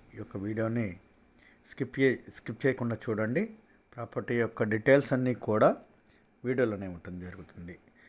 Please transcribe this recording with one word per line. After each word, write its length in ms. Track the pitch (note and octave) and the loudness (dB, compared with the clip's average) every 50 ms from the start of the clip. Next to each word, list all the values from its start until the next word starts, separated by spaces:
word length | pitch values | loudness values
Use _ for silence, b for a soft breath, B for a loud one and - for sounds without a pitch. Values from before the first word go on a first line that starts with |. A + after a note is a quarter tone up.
| - - - | -20 -20 -14
యొక్క 220 | G#2+ G#2 - - | -14 -14 -10 -10
వీడియోని 640 | G2 F#2+ G#2 A2 A2 A2+ A2 A#2 A#2+ A2+ F#2+ F2 - _ _ _ _ _ _ _ b b b b b b | -6 -6 -4 -2 -2 -2 -2 0 -2 -2 -4 -6 -10 _ _ _ _ _ _ _ b b b b b b
స్కిప్ 340 | - - - C3+ A#2+ - C#3 | -14 -6 -6 -6 -6 0 2
చే-, 360 | C3+ B2+ A2+ - - - - | 2 2 2 0 -6 -10 -10
స్కిప్ 300 | - - - A2 - - | -10 -8 -8 -8 0 0
చేయకుండా 320 | C3 B2+ - B2 A#2 A2+ - - A#2+ | 0 0 2 -2 -4 -4 -4 -2 -4
చూడండి. 400 | G#2+ G2+ A2 A2 B2+ E3+ A3 A3+ - - b b b b b b - | -2 0 0 0 0 0 -2 -2 -6 -18 b b b b b b -12
ప్రాపర్టీ 380 | A#2+ A#2 - - B2 G#2 - A#2+ | -12 -12 -8 -8 -8 -4 -2 0
యొక్క 300 | A#2+ A#2 A2+ - - A#2 | 2 2 0 0 -2 0
డీటెయిల్స్ 500 | G#2+ A2 G#2+ - C3+ C3+ C#3+ C#3 - C#3 | 0 0 2 6 6 6 6 6 2 0
అన్నీ 200 | B2+ B2+ B2+ A#2 | 0 2 0 -2
కూడా 440 | - - A#2 G#2+ A2 B2 F3+ A#3 - - _ _ _ _ b b b b b _ _ - | -2 -2 0 4 6 6 6 4 2 -6 _ _ _ _ b b b b b _ _ -4
వీడియోలోనే 420 | B2 C3 B2 B2 A2 G#2 F#2+ G2+ | -2 0 2 2 0 0 -4 -6
ఉండటం 320 | F#2 F2+ E2+ - F#2 F2+ F2+ | -8 -10 -10 -12 -12 -10 -10
జరుగుతుంది. 600 | F2+ F2 F2+ F#2 D#2+ - - F#2+ E2+ F2 F2 - _ - b b b | -12 -12 -14 -14 -16 -18 -16 -16 -14 -14 -16 -16 _ -20 b b b